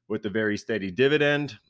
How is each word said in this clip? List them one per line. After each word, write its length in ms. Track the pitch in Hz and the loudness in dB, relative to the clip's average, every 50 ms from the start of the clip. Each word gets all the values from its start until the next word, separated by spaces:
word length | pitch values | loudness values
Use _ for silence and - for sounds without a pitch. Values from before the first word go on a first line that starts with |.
| _ | _
with 180 | - 107 107 - | -8 -8 -6 -4
a 40 | 104 | -4
very 280 | 95 110 110 107 104 | -2 -2 -2 -2 -2
steady 320 | 101 - - 113 101 95 95 | -4 -4 -4 -4 -4 -4 -4
dividend 720 | 87 104 131 139 151 147 147 147 147 143 147 131 110 - _ | 0 2 4 4 4 4 2 2 2 0 -2 -4 -8 -14 _